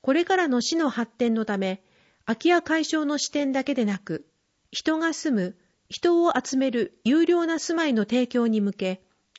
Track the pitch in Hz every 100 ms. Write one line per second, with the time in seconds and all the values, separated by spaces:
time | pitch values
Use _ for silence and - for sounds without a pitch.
0 | - 294 349 381 339 247 - 330 302 220
1 | 233 - 240 220 220 196 190 190 _ _
2 | _ _ - 226 330 349 339 320 302 311
3 | 294 294 - 294 277 262 269 269 214 196
4 | - 165 - _ _ _ _ - - 320
5 | 330 311 311 226 180 - _ _ _ -
6 | 349 339 339 254 - 262 269 233 214 _
7 | 220 302 339 349 330 330 - 330 311 226
8 | 208 247 247 247 233 214 202 - 190 185
9 | _ _ _